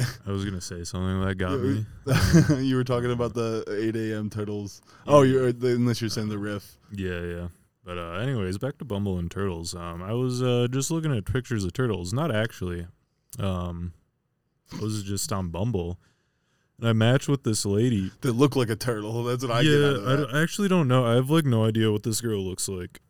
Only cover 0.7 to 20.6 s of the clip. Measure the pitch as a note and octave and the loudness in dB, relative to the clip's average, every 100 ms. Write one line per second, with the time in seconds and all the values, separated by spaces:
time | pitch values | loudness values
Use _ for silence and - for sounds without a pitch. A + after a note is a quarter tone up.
0.7 | F2 E2+ F#2 F#2 F#2+ F#2+ F#2+ F#2 C3+ B2+ | -10 -8 -4 -2 0 -2 -2 -2 0 0
1.7 | A2 G#2+ - C#3 B2+ F#2+ E3 B2 C#3 C3 | -2 -4 -8 0 2 6 6 6 2 2
2.7 | C3 B2 A#2+ B2 A#2+ A#2 A#2 A2+ A2 - | 0 0 0 0 -2 -2 -2 -4 -4 -4
3.7 | G#2 A2+ A2 A2 G#2+ G#2+ G#2+ G#2 G#2 G2+ | -4 -2 -2 -4 -4 -6 -6 -6 -6 -8
4.7 | - - - - C#3+ C3 C3 B2+ A#2+ B2 | -14 -20 -16 6 8 8 6 2 2 0
5.7 | A#2+ B2 A2+ A2+ A2+ G#2+ G#2 G#2 G2+ - | 2 2 2 -2 -2 -4 -4 -6 -6 -10
6.7 | - _ G2+ F#2 F2 F2 F2 F2 - _ | -20 _ -6 -4 -4 -6 -6 -8 -12 _
7.7 | _ F2+ F2 E2+ F2 B2+ B2 F#2 G2 C3 | _ -10 -8 -6 -4 -4 -2 -2 -4 -6
8.7 | - C3 G2+ G2+ F2+ E2+ F#2+ G2 E2 E2+ | -8 -6 -4 -2 -2 -4 -4 -4 -4 -8
9.7 | F2+ E2+ E2+ F#2 A#2 B2+ B2 B2+ B2 B2 | -8 -10 -10 -6 -2 -2 0 0 2 0
10.7 | C3 C3 D#3+ D#3 B2 - C3 B2 A2+ F#2 | 0 -2 -2 0 -2 -2 -4 -2 -2 -2
11.7 | - B2+ F#2+ F2 A#2 E3 G#2+ A2+ - F2+ | -2 -2 -2 -4 -2 0 0 -2 -4 -6
12.7 | F2 F2 - _ _ _ - G2+ F2+ F2 | -6 -10 -16 _ _ _ -6 -2 -2 -4
13.7 | E2+ F2 - _ _ _ _ _ _ _ | -6 -8 -10 _ _ _ _ _ _ _
14.7 | - G#2 G#2+ G2 G2 - G2 F2+ E2+ A2+ | -6 -4 -4 -4 -6 -4 -4 -4 -2 -2
15.7 | G2+ E2+ F2+ _ _ _ _ _ _ _ | -2 -4 -8 _ _ _ _ _ _ _
16.7 | _ A#2 A2 A2+ C3+ - C#3 A#2+ G#2+ G#2 | _ 0 4 4 4 2 0 0 -2 0
17.7 | G2+ B2 G#2+ F#2+ - C3+ A#2 C#3+ C3 A2 | 2 4 2 -2 -2 -2 4 4 4 0
18.7 | A2+ B2 G#2+ G#2 A#2 A#2+ B2 B2+ A#2 D3+ | 0 -2 -4 -4 -4 -2 -2 0 2 6
19.7 | D3 C#3+ C3 G#2 C#3+ C3 C#3+ E3 - | 6 4 2 0 0 0 0 0 0